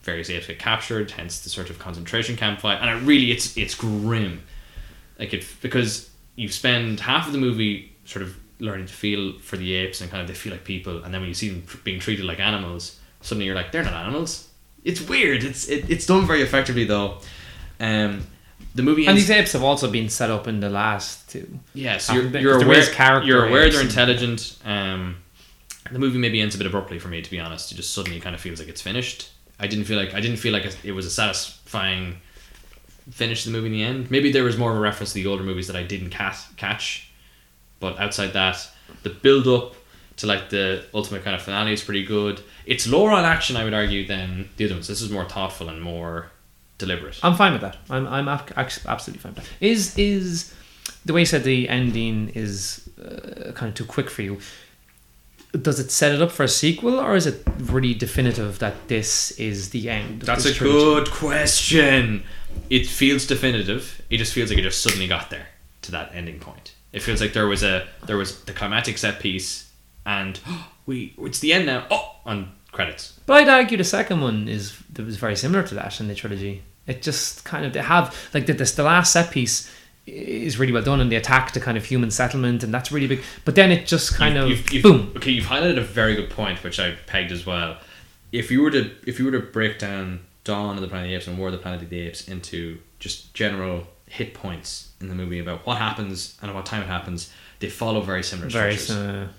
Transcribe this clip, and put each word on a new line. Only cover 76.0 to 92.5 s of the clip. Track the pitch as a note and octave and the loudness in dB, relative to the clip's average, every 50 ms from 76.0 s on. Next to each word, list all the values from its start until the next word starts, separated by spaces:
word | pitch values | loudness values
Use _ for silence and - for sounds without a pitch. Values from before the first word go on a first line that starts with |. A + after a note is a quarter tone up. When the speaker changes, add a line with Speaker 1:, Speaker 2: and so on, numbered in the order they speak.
Speaker 2:
in | A2+ G#2 | -6 -6
the | G2+ | -6
trilogy. | - - G#2+ G2+ G2 G2 G2 F#2+ F#2 - - - _ _ | -6 -6 -8 -6 -6 -6 -8 -8 -10 -14 -20 -20 _ _
It | - B2+ B2+ | -8 -8 -4
just | - D#3 C#3+ - - - - - - | -4 -4 -2 -2 -4 -4 -6 -10 -12
kind | - E3 D3 D3+ | -8 -6 -6 -6
of, | C3+ - | -4 -4
they | - | -4
have, | - C3 E3 F3 - - - - - - | 2 4 4 4 4 2 -6 -14 -14 -4
like, | - D3 A#2+ | -2 -2 0
the, | - C#3 | 0 0
this, | - C3 - | 2 0 0
the | - - C#3+ | 2 2 4
last | D3+ E3+ F3+ F3 - | 6 6 6 6 6
set | - E3+ E3+ E3+ | 6 4 4 4
piece | - C#3 B2 - - - - - - - - - _ _ _ | 0 0 0 0 -2 -4 -4 -8 -20 -20 -20 -20 _ _ _
is | - - - - - - - A#2 D#3+ - A2 | -16 -12 -12 -8 -8 -6 -6 -4 -4 0 0
really | C3+ B2+ | 2 2
well | A#2+ A#2 | 2 2
done, | G#2 C3+ C#3+ C3+ | 2 4 4 4
and | B2+ B2 | 4 4
the | A2+ | 2
attack | A2+ G#2+ - C3 C3 B2 - | 0 2 4 2 2 2 0
to | - B2 | -4 -4
kind | - B2+ A2+ A2 | -2 -2 -2 -2
of | G#2 | -2
human | - B2+ B2 A#2+ A2+ | 0 0 0 2 0
settlement, | G#2+ - B2+ A#2+ - C3+ B2+ B2 A#2+ A#2 A#2+ | 0 0 0 0 0 0 0 2 0 0 -2
and | A2 A2+ | -2 -2
that's | B2+ B2+ - | -4 -4 -2
really | C#3+ D3 C#3 | -2 0 0
big. | B2+ C3+ B2+ - - - - - | 0 0 -2 -4 -12 -16 -4 -2
But | D#3+ E3+ | 4 8
then | G3 F#3+ F#3 | 8 8 8
it | F3 F3 - | 8 4 4
just | - E3+ D#3 - - - | 2 0 2 2 0 2
kind | - D3+ D3+ D3 | 4 4 4 4
Speaker 1:
You've, | C#3 C3+ | 4 4
Speaker 2:
of | C3 | 4
Speaker 1:
you've, | B2+ A2+ - - | 2 2 0 0
you've, | C#3+ B2+ | 2 10
Speaker 2:
boom. | - G#3 D#3+ B2 G2 - - | 10 10 10 10 6 -2 -6
Speaker 1:
okay, | - - C3+ | -4 0 0
you've | B2+ A#2 F2+ | 0 0 0
highlighted | F2 C3 C#3+ E3 F3 D3 B2+ | 0 0 2 2 2 2 2
a | |
very | G#2+ - - A#2+ A2 A2 G#2+ | -2 -2 0 2 2 4 2
good | G#2 F2+ - | 0 -2 -4
point, | - - G#2+ F#2+ F2+ - - | -4 -4 -2 -2 -4 -4 -6
which | - - - | -6 -4 -2
I | F#2 F2 E2+ - - | -2 -2 -4 -8 -10
pegged | - - F#2+ F#2 F2+ | -4 -2 -2 -2 -2
as | F2+ E2+ F2 | -6 -6 -4
well. | F#2+ F2+ F2 E2+ E2 - - - - - - - - - _ _ - | -4 -4 -2 -2 -4 -6 -10 -16 -20 -20 -20 -20 -20 -20 _ _ -6
If | - A#2 A2+ - | -6 -6 -2 2
you | B2+ C3+ | 4 4
were | D3 D#3 | 4 6
to, | C#3+ C3 A2 G#2+ - - - | 4 2 0 0 -8 -10 -8
if | - B2 - | -8 -2 0
you | B2+ | 0
were | C3+ | 0
to | C3 A#2+ | 0 -2
break | A2 - - A2 A2 G#2 G#2+ - | -2 -2 -2 0 0 0 0 -4
down | G#2 G2+ G2 G2 F#2+ F#2 F2+ F2 - _ _ _ | -8 -6 -6 -6 -6 -6 -8 -10 -12 _ _ _
Dawn | _ - G#2 G2+ G#2 G#2 G2 | _ -4 -4 -2 -2 -4 -4
of | G2 | -6
the | F#2+ F#2 | -6 -6
Planet | G2 F#2 F2+ | -6 -6 -4
of | F2+ | -4
the | F#2 | -6
Apes | F2+ - F2+ | -6 -6 -8
and | F2+ F#2 | -6 -6
War | F#2+ F#2 | -4 -6
of | |
the | F#2 F2+ | -6 -6
Planet | - F#2 F2+ E2+ | -8 -8 -8 -8
of | E2+ E2+ | -8 -8
the | F2+ F2 | -8 -8
Apes | E2+ E2 E2 - - | -8 -8 -10 -12 -14
into | - F#2 F2+ F2+ - | -12 -12 -12 -12 -10